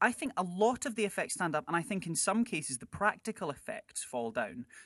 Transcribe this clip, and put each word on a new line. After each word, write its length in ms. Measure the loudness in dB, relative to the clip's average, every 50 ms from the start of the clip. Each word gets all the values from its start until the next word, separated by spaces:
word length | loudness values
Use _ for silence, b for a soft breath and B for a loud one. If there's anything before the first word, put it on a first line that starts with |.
I 100 | 4 4
think 220 | 4 2 -4 -4 -2 -2
a 40 |
lot 440 | -2 0 2 4 4 4 4 2 -2
of 80 | -4 0
the 100 | 0 0
effects 300 | 0 0 -2 -2 -2 0
stand 200 | 0 0 2 2
up, 100 | 0 0
and 100 | 0 0
I 60 | 0
think 240 | 0 0 -2 -2 -2
in 100 | -2 0
some 300 | 0 2 2 4 4 2
cases 320 | 2 0 -4 -2 -4 -6 -8
the 80 | -8
practical 640 | -8 -4 2 2 2 2 2 -4 -8 -6 -4 -4 -4
effects 520 | -4 -6 -6 -10 -10 -10 -10 _ -10 -10
fall 280 | -8 -6 -4 -2 -2 -2
down. 340 | 0 -2 -2 -2 -4 -10 -12 B B B B